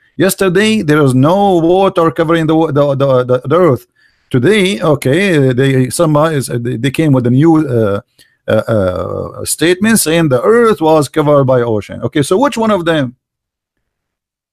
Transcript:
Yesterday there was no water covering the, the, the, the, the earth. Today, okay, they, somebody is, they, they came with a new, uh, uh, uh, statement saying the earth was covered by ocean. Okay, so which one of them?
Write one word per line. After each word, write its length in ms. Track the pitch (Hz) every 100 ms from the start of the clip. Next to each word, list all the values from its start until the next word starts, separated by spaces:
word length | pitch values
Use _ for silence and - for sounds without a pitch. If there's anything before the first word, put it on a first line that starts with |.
| _ -
Yesterday 640 | 185 - 190 175 214 220
there 200 | 156 151
was 140 | 139 127
no 440 | 147 196 202 175
water 520 | 165 185 190 180 165
covering 360 | 165 156 165 156
the, 240 | 160 160
the, 220 | 143 143 135
the, 280 | 139 127
the, 180 | 127 123 127
the 100 | 165
earth. 300 | 170 123 - _ _ _ _
Today, 520 | 127 143 214 185 214
okay, 720 | 170 139 131 160 202 156 131
they, 360 | 127 135 131 127
somebody 460 | - 160 147 160 147
is, 120 | -
they, 280 | 123 120 120
they 160 | 135
came 220 | - 160
with 120 | 131 120
a 60 |
new, 340 | 131 165 156 147
uh, 360 | 120 104 101 - _ _ _ -
uh, 40 |
uh, 920 | 110 - 110 92 87 101 98 85 - 104
statement 540 | - 165 180 214 220
saying 300 | 156 170 156
the 120 | 123
earth 380 | 190 233 226 -
was 280 | 156 156 139
covered 360 | 156 147 143 131
by 160 | 127
ocean. 400 | 117 107 - 98
Okay, 220 | 120 151
so 140 | 135 190
which 200 | 277 226
one 140 | 220
of 140 | 196 165
them? 300 | 160 123 - _ _ _ _ _ _ _ _ _ _ _ _ _